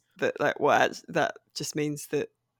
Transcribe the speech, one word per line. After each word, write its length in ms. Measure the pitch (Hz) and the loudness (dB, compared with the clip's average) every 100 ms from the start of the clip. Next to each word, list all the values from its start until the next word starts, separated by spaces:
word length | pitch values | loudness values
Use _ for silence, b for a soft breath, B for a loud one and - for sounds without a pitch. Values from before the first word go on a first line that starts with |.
| - - | -18 -4
that, 200 | 131 - | -2 0
like, 180 | 143 - | 0 2
what 220 | 143 117 | 4 4
act-, 240 | - - - | 4 -2 -4
that 260 | 170 135 - _ | -2 -2 -4 _
just 220 | - 151 160 | -10 -6 -4
means 320 | 151 147 - | -4 -6 -6
that 200 | 147 - _ _ | -6 -6 _ _